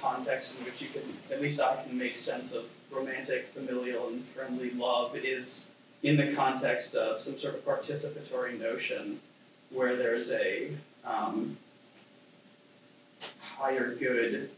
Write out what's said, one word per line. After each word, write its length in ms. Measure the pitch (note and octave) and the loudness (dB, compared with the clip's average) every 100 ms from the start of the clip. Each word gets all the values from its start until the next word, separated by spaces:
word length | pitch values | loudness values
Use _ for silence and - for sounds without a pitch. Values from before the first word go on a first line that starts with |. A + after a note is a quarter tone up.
context 580 | - - - - - - | 0 0 0 0 -2 -6
in 60 | |
which 160 | - - | -8 -8
you 60 | - | -6
can, 140 | - - - - | -6 -6 -10 -6
at 100 | C#3 | -2
least 200 | D3 C#3+ | 0 4
I 220 | C3 - | 4 2
can 140 | B2+ B2+ | -2 -2
make 180 | B2 | -2
sense 380 | - - B2 - | 0 -2 -2 -4
of 120 | - - - - | -6 -8 -14 -8
romantic, 560 | C3 C3 C3 B2+ B2+ - | -4 -4 -4 -2 -2 -2
familial, 600 | C3+ B2+ B2 B2 A#2+ A2+ | -8 -4 -2 0 -2 -2
and 160 | A#2+ - | -4 -8
friendly 420 | B2+ C3 B2 B2 | -8 -4 -2 -2
love 440 | B2 B2 - - C#3+ | 0 2 4 2 0
is 540 | C3 C3 B2+ - - - - - | -2 -2 -2 -4 -4 -10 -20 -2
in 140 | C#3+ D3 | 6 6
the 160 | - | 6
context 600 | - - B2+ B2+ - - | 4 2 4 2 2 0
of 260 | - - - | 2 2 0
some 180 | - - | -4 -4
sort 160 | C#3+ | -4
of 100 | - | -2
participatory 920 | C#3+ C3+ - D3 D3+ - - B2+ B2 A2+ | 0 0 0 -4 -4 -6 -6 -2 -2 -2
notion 640 | A2+ B2 - - G#2 - - - - - - | -2 -2 -2 -2 -4 -6 -10 -20 -20 -20 -6
where 260 | B2+ B2+ B2 | 2 4 4
there's 340 | A#2+ A#2+ - | 4 4 2
a, 400 | A2+ - - - - - - - | 2 2 2 -2 -6 -10 -10 -2
um, 500 | - - G#2+ - - - - - - - - - - - - - - - - - - - - - - | 0 0 0 -2 -4 -12 -20 -20 -20 -20 -20 -20 -20 -20 -20 -20 -20 -20 -20 -20 -14 -14 -14 -14 -2
higher 380 | C3 C3 A#2+ | 2 2 2
good 560 | - B2+ A#2+ A2+ G#2 - | 2 2 4 4 2 -4